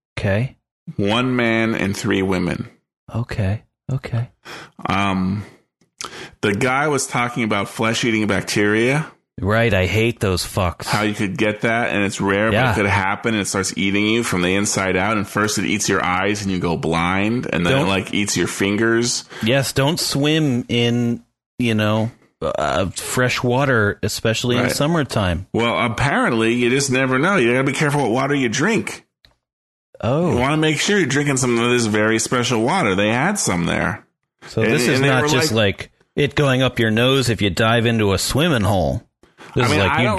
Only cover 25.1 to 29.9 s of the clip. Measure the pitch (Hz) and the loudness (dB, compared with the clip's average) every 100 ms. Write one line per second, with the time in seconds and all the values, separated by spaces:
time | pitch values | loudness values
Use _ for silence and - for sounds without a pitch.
25.1 | 120 95 85 98 107 117 87 117 107 127 | -2 0 -2 -4 -2 0 0 -2 -2 -2
26.1 | 202 226 117 113 120 120 131 127 127 135 | 0 0 2 2 2 2 0 0 0 2
27.1 | 131 165 196 117 123 135 127 151 143 123 | 2 2 2 2 2 0 0 0 0 0
28.1 | 123 139 143 123 104 185 220 104 - _ | 0 0 0 0 0 0 0 -2 -10 _
29.1 | _ _ _ _ _ _ _ _ | _ _ _ _ _ _ _ _